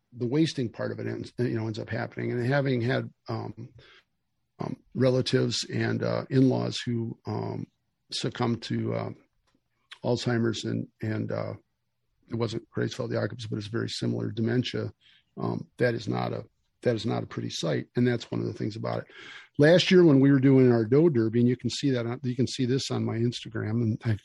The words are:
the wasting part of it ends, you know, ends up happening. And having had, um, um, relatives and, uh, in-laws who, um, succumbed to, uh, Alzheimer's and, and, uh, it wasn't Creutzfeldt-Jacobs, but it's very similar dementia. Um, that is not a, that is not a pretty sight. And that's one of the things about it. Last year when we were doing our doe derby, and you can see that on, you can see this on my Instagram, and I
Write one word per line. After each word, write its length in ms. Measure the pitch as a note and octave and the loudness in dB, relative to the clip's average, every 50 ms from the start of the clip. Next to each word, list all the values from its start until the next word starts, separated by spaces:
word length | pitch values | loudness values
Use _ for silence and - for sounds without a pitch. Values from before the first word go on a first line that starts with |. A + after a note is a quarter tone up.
| _ _ - | _ _ -8
the 100 | A2+ B2 | -6 -4
wasting 440 | A#2 C#3 D#3 E3 D3 - C#3+ A#2+ G#2 | -2 0 0 0 0 -2 -4 -6 -6
part 220 | - - A#2 A2+ | -6 -6 -8 -6
of 60 | G#2 A2+ | -6 -6
it 80 | A2 | -6
ends, 260 | A2 A2+ - - - _ - | -6 -6 -8 -10 -8 _ -2
you 200 | A#2+ C3 A#2+ A2+ | -2 -2 0 -2
know, 80 | A2 | -4
ends 120 | A2+ G#2 A2+ | -4 -6 -8
up 120 | A2+ G#2+ | -8 -6
happening. 420 | A2+ A#2+ A#2 A#2 - B2 A#2+ A#2 | -6 -6 -6 -6 -8 -8 -6 -4
And 140 | A#2+ B2 A#2+ | -4 -2 0
having 340 | B2+ C#3+ C#3+ C3+ C#3 B2+ A#2+ | 0 0 0 0 0 0 0
had, 300 | A2+ B2 C3 A#2+ A#2 A#2 _ _ _ - | 0 0 -2 -2 -4 -6 _ _ _ -10
um, 400 | A2+ A2 A2 A2 - A2+ A#2+ - - - - - - - _ _ _ _ _ _ _ _ _ _ _ - | -8 -8 -8 -10 -12 -14 -16 -18 -18 -20 -20 -20 -20 -20 _ _ _ _ _ _ _ _ _ _ _ -10
um, 160 | - - - - _ _ - | -8 -8 -8 -10 _ _ -2
relatives 720 | - C3 C3 B2+ C3 A#2+ - C3 B2+ B2+ A#2+ A2+ - - - | 0 2 2 2 2 0 2 2 0 0 0 -2 -4 -6 -6
and, 340 | B2 A#2 A2+ A2+ A2+ A2+ | -4 -4 -2 -2 -2 -2
uh, 220 | A#2+ A#2 A#1 - - - | -2 -2 -2 -4 -4 0
in-laws 480 | - B2+ C3+ B2+ B2 A#2+ A#2 A#2+ A#2+ - - | 2 4 4 4 2 0 -2 -4 -4 -6 -6
who, 320 | A#2+ A#2+ A2+ A2+ A#2 B2 _ - | -4 -4 -4 -4 -6 -8 _ -8
um, 400 | A2 G#2+ A2 A2 A2 A2 - - - _ _ _ _ _ _ _ - | -8 -6 -6 -6 -6 -6 -8 -10 -12 _ _ _ _ _ _ _ -10
succumbed 500 | - - - B2+ - - B2 A#2+ A#2 A2+ | -8 -6 -6 -6 -4 -2 0 0 -2 -2
to, 320 | - - A#2+ A2+ A2 A2+ A2+ | -4 -6 -4 -4 -4 -4 -4
uh, 160 | A2+ A2+ - - _ _ _ _ _ _ _ _ _ _ _ _ _ _ - - _ - | -4 -6 -8 -10 _ _ _ _ _ _ _ _ _ _ _ _ _ _ -20 -14 _ -2
Alzheimer's 600 | A#2+ B2 A2+ - A#2+ A#2+ A2+ A#2 A2+ G#2+ - - | -2 -2 0 0 0 0 2 0 0 -2 -4 -4
and, 240 | A2+ A2+ A2+ - - _ - | -4 -4 -4 -6 -8 _ -8
and, 280 | A#2 G#2+ G#2+ G#2+ A2+ A2 | -6 -4 -4 -4 -4 -4
uh, 240 | A2 A1 G#2+ G#2+ G#2 - _ _ _ _ _ _ _ _ _ _ _ _ _ - | -4 -6 -6 -6 -8 -12 _ _ _ _ _ _ _ _ _ _ _ _ _ -8
it 40 | A#2+ | -6
wasn't 340 | A2+ A#2 G#2+ A2+ A#2 - _ - | -4 -4 -4 -4 -8 -10 _ -6
Creutzfeldt-Jacobs, 720 | - A#2+ A#2 - - A#2+ A#2 A#2 A2+ A2+ A2 A#2 B2 A2 | -4 -4 -4 -4 -6 -6 -4 -4 -4 -4 -4 -6 -8 -10
but 100 | A2 A#2 | -8 -6
it's 120 | A2 G2+ G#2 | -6 -6 -6
very 200 | A#2 A2+ A2+ A2 | -6 -6 -4 -4
similar 420 | - - A#2+ A#2 A#2 A#2 A#2 G#2+ | -6 -4 -4 -4 -2 -4 -4 -6
dementia. 640 | G#2 A2+ A2+ A2+ A#2 B2+ A#2+ - - A2 G#2+ G#2 - _ _ _ _ _ _ _ - - | -4 -2 -2 0 0 0 -2 -2 -4 -6 -6 -8 -10 _ _ _ _ _ _ _ -10 -6
Um, 280 | - - A#1 - - _ _ - | -6 -4 -4 -6 -8 _ _ 0
that 160 | A#2+ A#2+ A#2 | 0 0 0
is 140 | A#2 A2 A#2+ | -2 -4 -4
not 240 | B2 - A#2+ A#2 | -4 -4 -4 -4
a, 120 | A2+ A2 A2 _ _ _ _ _ _ - | -6 -8 -10 _ _ _ _ _ _ -4
that 140 | - B2+ A#2 | -2 -2 0
is 100 | G#2+ A2 | 0 -2
not 160 | A#2+ A#2+ A#2 | -4 -4 -4
a 40 | G#2+ | -6
pretty 240 | - - A#2+ A#2 A2+ | -6 -8 -8 -8 -8
sight. 360 | - - E3+ D#3+ C#3 B2 - _ - | -8 -6 -4 -2 -2 -4 -4 _ 0
And 100 | A#2+ B2 | 0 2
that's 220 | B2 A#2+ A2+ - - | 2 2 -2 -4 -6
one 100 | A#2 A#2 | -6 -4
of 80 | A#2 A2+ | -4 -4
the 40 | |
things 220 | G#2+ - B2 A2 G#2+ | -6 -6 -6 -6 -6
about 240 | A2+ A#2 A#1 A1+ - | -6 -6 -6 -6 -6
it. 80 | - _ - - - - - - - _ _ | -8 _ -18 -20 -20 -20 -20 -20 -20 _ _
Last 340 | - C#3+ D#3 F3+ F3+ - - | 4 6 8 8 6 6 6
year 140 | F#3+ F3+ F3 | 8 8 10
when 140 | D#3 C3+ C3+ | 10 8 8
we 140 | C3+ C#3 | 8 6
were 80 | C#3 C3 | 6 6
doing 320 | B2+ C#3 C3 C3 B2+ B2 | 6 8 8 8 8 8
our 120 | A#2+ A#2 A2 | 6 4 4
doe 240 | G#2+ C3 D3 E3+ F3 | 4 4 6 6 6
derby, 300 | C3+ A#2 A2 A2+ A2 A#2+ | 4 4 2 2 4 4
and 100 | A#2+ B2 | 4 4
you 80 | B2+ | 2
can 140 | - - A#2 | 2 -2 -4
see 200 | - - D3 C#3 | -4 0 0 0
that 160 | B2+ A#2+ A#2 | 0 0 -2
on, 120 | A#2 B2 - C3+ | -4 -6 -6 -4
you 100 | B2 A#2+ | -4 0
can 140 | C3+ A#2 - | 0 0 0
see 180 | - - B2+ | 0 -2 0
this 240 | A#2 C3+ C3+ - - | 0 0 0 -2 -2
on 140 | B2 A2+ A2+ | -4 -2 -2
my 100 | A2+ A2 | -2 -2
Instagram, 680 | A2+ A#2 B2 A#2 - - B2 A2 A2 G#2 G#2+ A2 A#2+ | 0 0 -2 -2 -4 -10 -8 -6 -6 -4 -2 0 0
and 200 | A#2 G#2+ A2 - - | 0 0 0 -2 -2
I 120 | A#2 G#2 - | -2 -2 -2